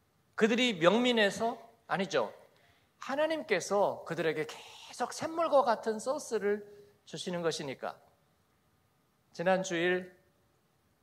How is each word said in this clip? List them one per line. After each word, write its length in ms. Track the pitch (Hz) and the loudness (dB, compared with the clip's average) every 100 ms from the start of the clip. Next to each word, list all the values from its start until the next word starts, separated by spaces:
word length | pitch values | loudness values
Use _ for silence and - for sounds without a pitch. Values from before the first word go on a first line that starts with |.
| _ _ _ | _ _ _
그들이 440 | - 214 233 254 175 | 2 2 4 2 4
명민해서? 800 | 170 220 247 233 202 - 226 262 - - - | 4 6 4 4 2 2 -4 -4 -12 -16 -6
아니죠. 460 | 160 196 143 101 - - _ _ _ _ - | -4 0 0 -2 -6 -20 _ _ _ _ -16
하나님께서 1080 | - 277 311 320 - 185 - 202 165 127 - | -6 0 0 0 -2 -2 0 2 2 0 -6
그들에게 400 | 160 165 151 151 - - - - | -2 -2 -2 -4 -8 -16 -20 -14
계속 240 | - 240 | -8 -6
샘물과 500 | - 311 330 320 277 | -6 -6 -2 4 4
같은 360 | 240 220 226 214 | 4 2 0 -4
소스를 680 | 247 294 - 220 202 208 - - - _ | -2 -4 -2 -2 0 -2 -6 -20 -20 _
주시는 380 | - 160 - 175 | -16 -10 -6 -2
것이니까. 560 | 165 147 143 120 98 - _ _ _ _ _ _ _ _ _ _ _ _ _ | -2 -2 -6 -8 -8 -10 _ _ _ _ _ _ _ _ _ _ _ _ _
지난 300 | - 175 185 | -2 2 2
주일 540 | 185 170 180 180 185 - _ _ _ _ _ _ _ _ | 2 0 2 0 -4 -18 _ _ _ _ _ _ _ _